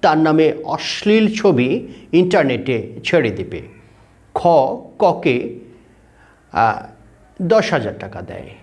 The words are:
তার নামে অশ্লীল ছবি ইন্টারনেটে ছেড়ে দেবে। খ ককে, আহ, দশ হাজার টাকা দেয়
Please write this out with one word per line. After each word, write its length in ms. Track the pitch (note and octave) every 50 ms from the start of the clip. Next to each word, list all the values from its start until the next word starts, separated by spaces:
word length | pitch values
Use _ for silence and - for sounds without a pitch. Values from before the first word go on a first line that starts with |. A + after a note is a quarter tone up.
তার 180 | - F3+ D3+ D#3
নামে 340 | D#3 D#3+ D3+ D#3 D#3+ D3+ - - -
অশ্লীল 680 | - D3+ D#3 - - - - - G#3 G#3+ A3 A3 G3+ G#3+
ছবি 540 | - - G3+ E3+ B2 B2 B2+ D#3 A#3+ - - - - - - -
ইন্টারনেটে 880 | E3 F3+ F3+ F3+ G3 D#3 C3+ B2+ A2+ - - B2+ A2+ G2+ - - - -
ছেড়ে 260 | - - E3+ D3+ A2
দেবে। 320 | - - F#2+ - - E2 - - - - - _ _ _ _ _ _ _ _ _ _
খ 60 | - - F3 E3+ D3+ C3 C3+ A3 A#3+ - - - -
ককে, 640 | G#3+ F3+ E3 - - E3 B2+ B2 - - - - - - - _ _ _ _ _ _ _ _ _ _ _ _ _ _ _ -
আহ, 300 | - A2+ A2+ G#2 - - - - _ - - _ _ _ _ _ _ F#3
দশ 300 | E3+ G#3+ A3 G3 - F3+
হাজার 200 | D3 A2 G#2 F2+ -
টাকা 240 | - F#2+ - - -
দেয় 260 | - F#2 F#2 - - - -